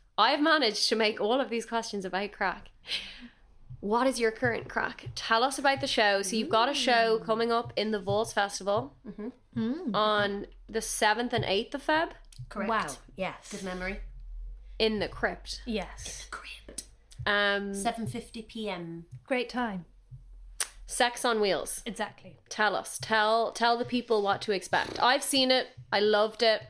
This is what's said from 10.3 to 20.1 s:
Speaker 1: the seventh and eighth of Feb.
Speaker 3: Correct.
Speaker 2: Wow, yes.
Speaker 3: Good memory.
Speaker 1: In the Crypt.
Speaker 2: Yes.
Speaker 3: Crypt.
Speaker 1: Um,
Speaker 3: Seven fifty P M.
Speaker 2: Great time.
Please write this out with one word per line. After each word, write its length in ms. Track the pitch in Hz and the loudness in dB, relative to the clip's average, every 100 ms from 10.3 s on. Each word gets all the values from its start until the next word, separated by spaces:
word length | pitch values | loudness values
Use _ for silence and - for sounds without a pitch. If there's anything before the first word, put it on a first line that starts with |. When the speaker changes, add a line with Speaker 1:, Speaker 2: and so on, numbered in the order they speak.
| 202 - - - | -2 -8 -16 -6
Speaker 1:
the 120 | 220 | -4
seventh 500 | 220 - 214 214 240 | 0 2 4 4 0
and 120 | 233 | 0
eighth 300 | - 196 233 | 0 0 0
of 100 | 277 | -6
Feb. 260 | - 311 339 - - - - | 0 2 2 -6 -20 -16 -12
Speaker 3:
Correct. 200 | 208 214 | -6 -2
Speaker 2:
Wow, 160 | 220 160 - - - | -2 -2 -8 -14 -8
yes. 320 | 180 - - | -6 -6 -12
Speaker 3:
Good 120 | 196 | -10
memory. 360 | 185 185 185 208 - - - - - - - - | -8 -6 -6 -8 -10 -14 -14 -12 -12 -14 -14 -2
Speaker 1:
In 200 | 220 214 | 0 0
the 80 | 170 | -4
Crypt. 540 | - 214 - - - - | -2 -4 -4 -10 -12 -6
Speaker 2:
Yes. 640 | 208 175 - - - - | -6 -6 -10 -12 -12 -12
Speaker 3:
Crypt. 540 | - - - - - - - - - - | -14 -14 -16 -14 -14 -14 -18 -20 -8 -2
Speaker 1:
Um, 480 | 202 202 202 202 | 2 2 0 -4
Speaker 3:
Seven 320 | 196 233 233 220 | -4 -4 -4 -6
fifty 360 | 233 233 233 | -8 -10 -14
P 260 | 220 226 214 | -12 -8 -6
M. 360 | 180 170 165 165 - - | -6 -8 -10 -12 -14 -4
Speaker 2:
Great 220 | 247 240 | -2 -2
time. 360 | 233 240 185 - - - | -2 -2 -4 -10 -20 -20